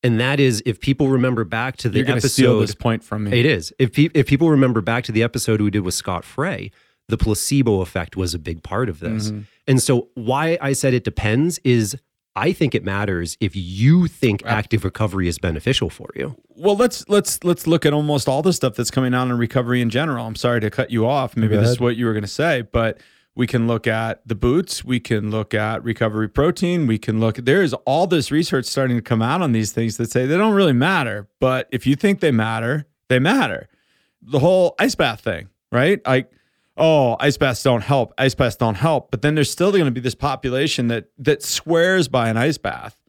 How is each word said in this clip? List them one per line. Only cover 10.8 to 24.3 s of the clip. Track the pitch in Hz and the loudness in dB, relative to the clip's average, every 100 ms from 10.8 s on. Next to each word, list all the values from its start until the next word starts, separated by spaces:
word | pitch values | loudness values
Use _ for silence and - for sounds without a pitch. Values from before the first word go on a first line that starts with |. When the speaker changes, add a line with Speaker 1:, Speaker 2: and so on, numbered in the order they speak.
| 139 127 | 0 0
Speaker 1:
it | |
depends | - - 107 113 165 165 | -2 -4 0 0 0 0
is | 131 120 104 135 _ _ _ - | 0 2 0 -4 _ _ _ -4
I | 135 | -2
think | 196 143 | 0 0
it | 117 | 0
matters | 92 98 101 90 85 - | -4 -4 -2 -2 -4 -4
if | 107 101 | -6 -4
you | 87 92 123 170 170 | -8 0 4 4 2
think | - 127 101 | 0 0 0
Speaker 2:
Right. | - | -2
Speaker 1:
active | 110 104 110 | -4 0 -2
recovery | 98 - 107 95 87 | -2 -4 -4 0 -2
is | 85 | -2
beneficial | 92 78 120 135 85 | -4 -4 -2 -2 -2
for | - - - | -8 -16 -10
you. | - 120 _ | -10 -10 _
Speaker 2:
Well, | - 196 202 | -2 0 4
let's, | 240 - - | 2 0 0
let's, | 202 - - | 0 0 -4
let's | 175 170 - | -2 -2 2
look | 165 151 | 2 2
at | |
almost | 147 151 143 - | 2 0 0 0
all | 135 | 0
the | 165 | 0
stuff | 170 135 - | 0 -2 -2
that's | 117 | -4
coming | - 127 | -2 0
out | 127 127 | 0 0
in | 120 | -2
recovery | 120 131 120 123 | 0 0 0 0
in | 117 | 0
general. | 113 156 127 117 | 0 -2 -4 -6
I'm | 110 | -2
sorry | 123 120 | 0 0
to | 107 | 0
cut | - 131 | -2 -2
you | 117 110 | 0 0
off. | 143 131 - | 0 -2 0
Maybe | 110 | 2
Speaker 3:
Go | 107 | 4
Speaker 2:
this | 113 | 4
is | 123 | 2
Speaker 3:
ahead. | |
Speaker 2:
what | 120 117 | 0 0
you | 117 | -2
were | 107 | -2
gonna | 101 | -6
say, | - 160 139 117 | -2 0 0 -2
but | 120 113 - _ _ _ - | -2 -2 -4 _ _ _ -4
we | 123 | -2
can | 127 113 | 0 0
look | 113 117 | 0 0
at | 110 113 - | -2 -4 -6
the | - | -8